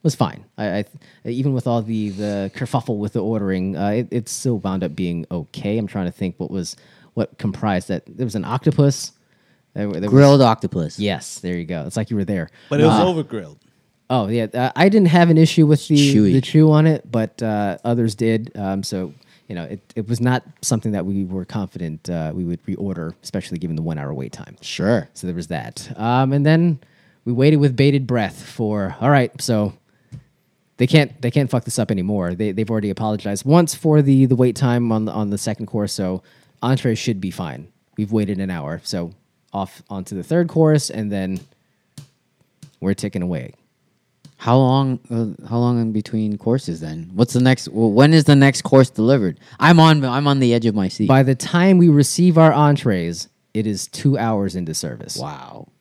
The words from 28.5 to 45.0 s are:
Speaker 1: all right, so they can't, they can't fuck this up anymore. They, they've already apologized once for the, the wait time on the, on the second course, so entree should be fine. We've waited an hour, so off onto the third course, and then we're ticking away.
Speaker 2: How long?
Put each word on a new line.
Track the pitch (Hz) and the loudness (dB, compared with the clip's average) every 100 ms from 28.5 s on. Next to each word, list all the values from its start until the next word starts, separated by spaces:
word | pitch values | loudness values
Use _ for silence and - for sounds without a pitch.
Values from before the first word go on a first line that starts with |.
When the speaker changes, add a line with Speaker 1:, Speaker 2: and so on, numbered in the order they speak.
| - 110 104 95 - | -6 -4 -2 -6 -2
Speaker 1:
all | 123 | 2
right, | 143 123 - | 4 2 -4
so | - 113 104 - _ _ _ - _ _ _ _ _ _ | -2 0 0 -4 _ _ _ -20 _ _ _ _ _ _
they | 123 | 2
can't, | 156 143 - | 2 2 -2
they | 120 | -2
can't | 147 135 | -2 0
fuck | 123 | -2
this | 117 120 | -4 -4
up | 107 | -2
anymore. | 101 90 104 87 | -2 -2 -2 -4
They, | 90 107 | -4 -4
they've | 98 107 | -4 -4
already | 113 104 | -2 -4
apologized | 95 110 107 101 101 | -4 -4 -4 -6 -6
once | 131 165 165 | 2 4 2
for | - 160 151 | -2 2 2
the, | 139 135 131 | 4 4 4
the | 123 | 4
wait | 123 110 | 2 2
time | 131 120 117 | 0 0 0
on | 110 107 | -2 -2
the, | |
on | - 104 | -4 -4
the | 101 | -4
second | - 107 107 | -6 -8 -6
course, | 110 101 | -6 -6
so | - 92 92 _ _ _ _ | -4 -6 -6 _ _ _ _
entree | 117 131 127 | -2 0 0
should | 107 - 101 | -2 -4 -6
be | 95 | -8
fine. | 87 87 64 80 _ _ - | -8 -10 -10 -18 _ _ -10
We've | 104 | -4
waited | 110 101 98 | -2 -2 -4
an | 95 | -6
hour, | 87 71 82 | -8 -8 -10
so | - 95 85 101 _ _ _ | -8 -8 -8 -12 _ _ _
off | 101 95 - _ | -10 -10 -12 _
onto | 98 - | -14 -10
the | 98 | -12
third | 87 165 175 | -2 -2 0
course, | 160 156 151 - | 2 4 4 0
and | - 104 | -8 -6
then | 101 95 92 - _ _ _ _ - - _ _ _ _ _ - _ | -4 -4 -6 -10 _ _ _ _ -20 -20 _ _ _ _ _ -20 _
we're | 92 | -6
ticking | 98 104 95 | -4 -6 -6
away. | 90 82 64 - _ _ _ _ _ _ - _ | -6 -6 -10 -18 _ _ _ _ _ _ -20 _
Speaker 2:
How | - 127 | 2 4
long? | 131 135 135 127 | 4 2 0 -4